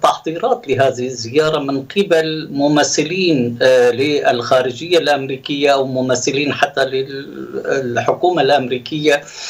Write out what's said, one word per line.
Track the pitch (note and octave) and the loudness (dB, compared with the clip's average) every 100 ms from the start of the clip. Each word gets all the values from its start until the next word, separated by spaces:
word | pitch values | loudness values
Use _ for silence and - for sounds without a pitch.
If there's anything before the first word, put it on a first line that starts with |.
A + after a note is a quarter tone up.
تحضيرات | E3 D#3+ E3 E3 - - - | 0 0 -4 -4 -2 -2 0
لهذه | C3 C3+ B2 B2+ | 2 2 0 -6
الزيارة | B2 A2 C#3 D#3 D#3 | -8 -4 0 2 0
من | C#3 C#3 C3+ | -2 -4 -2
قبل | G3 G3 E3 D#3+ D#3 - | -2 2 2 2 -4 -6
ممثلين، | C#3 D3 D3 C#3 - D3+ F#3 F3+ C#3+ A#2+ A#2 | -2 2 2 2 0 -2 0 2 2 0 2
آه، | C3 B2+ B2 | 4 6 4
للخارجية | A#2+ D3 C#3+ C#3 B2 A#2 C3 B2+ A#2+ E3 E3+ | 2 0 2 2 0 2 2 2 -4 0 2
الأمريكية | C#3+ C#3+ C3+ C3 - C#3+ C#3+ | 2 0 -2 -8 -6 0 2
أو | C#3 C3+ | 2 0
ممثلين | C3 B2+ B2 - C3+ C#3+ | -2 0 0 0 -2 -2
حتى | - C3+ - C3 | 0 -2 0 -2
للحكومة | C3 C3+ C#3 D3+ C#3 B2 C3+ - C#3 B2 A#2 - - A#2+ E3 | -2 -6 -8 -12 -12 -10 -8 -4 -4 -2 -2 -2 0 0 2
الأمريكية | C3+ B2 B2 B2 - D#3 D3+ C#3+ - - - | 2 2 0 -6 -6 -2 0 0 -2 -14 -14